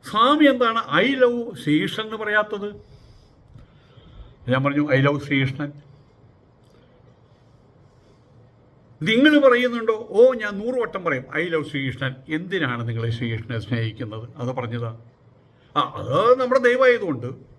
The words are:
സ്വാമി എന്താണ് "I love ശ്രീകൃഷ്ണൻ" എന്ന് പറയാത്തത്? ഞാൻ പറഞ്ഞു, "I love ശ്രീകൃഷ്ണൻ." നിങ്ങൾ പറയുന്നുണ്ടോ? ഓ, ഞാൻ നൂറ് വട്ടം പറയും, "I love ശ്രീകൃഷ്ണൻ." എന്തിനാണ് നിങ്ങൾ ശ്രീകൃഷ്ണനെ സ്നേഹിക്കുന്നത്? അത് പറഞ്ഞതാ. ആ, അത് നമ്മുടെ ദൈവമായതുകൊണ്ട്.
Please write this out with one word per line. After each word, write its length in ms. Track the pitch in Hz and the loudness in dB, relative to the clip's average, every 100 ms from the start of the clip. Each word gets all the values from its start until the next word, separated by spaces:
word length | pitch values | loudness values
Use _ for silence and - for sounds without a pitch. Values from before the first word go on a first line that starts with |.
| - | -4
സ്വാമി 360 | 208 240 302 294 | 2 4 6 4
എന്താണ് 300 | 247 233 226 170 151 | 4 0 0 -2 0
"I 40 | 240 277 | 0 2
love 180 | 247 240 233 160 | 2 2 -8 -6
ശ്രീകൃഷ്ണൻ" 440 | 151 151 190 - 220 | 0 0 0 -6 -8
എന്ന് 120 | 220 | -8
പറയാത്തത്? 460 | 214 214 214 208 208 202 - - - - _ _ _ - - _ _ - - - - - - | -2 0 0 -6 -8 -12 -20 -20 -20 -20 _ _ _ -20 -20 _ _ -20 -20 -20 -20 -14 -2
ഞാൻ 80 | 131 139 | 0 0
പറഞ്ഞു, 200 | 143 147 135 | 0 2 2
"I 20 | 143 | 2
love 120 | 143 - | 0 -2
ശ്രീകൃഷ്ണൻ." 440 | 139 131 - 143 - - - _ _ _ _ _ _ _ _ _ _ _ _ _ _ _ _ _ _ _ _ _ _ _ - - _ _ _ _ - 160 | -2 -2 -4 -10 -10 -20 -20 _ _ _ _ _ _ _ _ _ _ _ _ _ _ _ _ _ _ _ _ _ _ _ -20 -20 _ _ _ _ -6 0
നിങ്ങൾ 240 | 220 302 294 269 | 4 6 8 6
പറയുന്നുണ്ടോ? 520 | 240 247 233 220 220 - 196 | 6 2 0 -2 -2 -2 6
ഓ, 40 | 254 240 | 6 6
ഞാൻ 120 | 214 196 | -6 -4
നൂറ് 160 | 226 254 | -4 -4
വട്ടം 180 | 220 196 170 | -4 -4 -4
പറയും, 180 | 135 123 151 | -4 -4 -6
"I 40 | 175 | -2
love 140 | 160 143 | -2 -2
ശ്രീകൃഷ്ണൻ." 400 | 143 135 - 135 127 - 156 | -6 -6 -4 -8 -8 -8 -8
എന്തിനാണ് 420 | 185 190 139 120 117 | -4 -4 -4 -4 -6
നിങ്ങൾ 160 | 117 117 113 | -6 -6 -4
ശ്രീകൃഷ്ണനെ 420 | 117 110 - 117 101 | -6 -8 -8 -10 -6
സ്നേഹിക്കുന്നത്? 580 | 117 113 107 110 110 117 - | -6 -6 -8 -12 -12 -14 -10
അത് 100 | 123 127 | -8 -8
പറഞ്ഞതാ. 340 | 120 120 117 113 - _ _ _ _ _ _ 147 | -8 -8 -10 -12 -20 _ _ _ _ _ _ -6
ആ, 20 | 131 - | -6 -8
അത് 180 | 110 147 220 254 | -4 0 4 4
നമ്മുടെ 200 | 254 262 247 | 4 2 2
ദൈവമായതുകൊണ്ട്. 600 | 254 262 233 196 127 123 - - | 4 4 2 -2 -6 -8 -14 -20